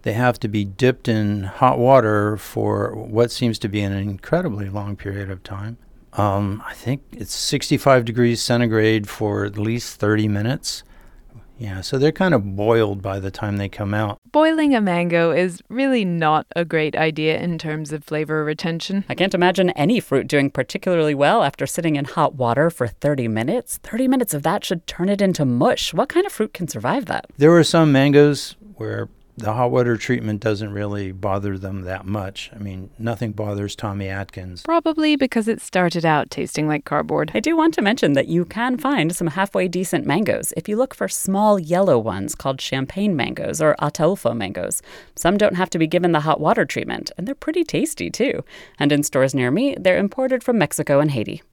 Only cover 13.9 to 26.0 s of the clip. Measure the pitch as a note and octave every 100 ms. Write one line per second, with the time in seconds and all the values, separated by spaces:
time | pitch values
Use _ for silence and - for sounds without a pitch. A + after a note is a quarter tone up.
13.9 | G#2 G#2+ G2+ - D4 D#4 D#4+ D4+ B3+ G3+
14.9 | F3 F3 E3+ E3+ E3 F#3 F3 _ A3+ C4+
15.9 | B3+ F#3+ E3+ D#3 D#3 - E3 E3+ D#3+ D#3
16.9 | - D#3+ D#3 D#3 D#3 F3 E3 D#3 D#3 D3+
17.9 | D3+ - D3+ D3+ D#3 D3+ D3+ F3 E3 -
18.9 | G3 - - F#3+ F#3+ F3+ F3 F3+ - D3+
19.9 | A#3 - C#3 - D3 C#3 - C3 - -
20.9 | F3 D3+ C#3 D3 A3 D3+ - C3+ - E3+
21.9 | C#3+ C#3 - D3 C#3 A#2+ A#2 E3 - A#2
22.9 | - C#3+ C#3+ A#2 A2 A#2+ A#3 - - -
23.9 | A3 C4 C4 A#3 D3 D3+ G3+ - F3 -
24.9 | - F3+ G3+ G3 E3+ C#3 A#2+ D3+ - -
25.9 | D#3+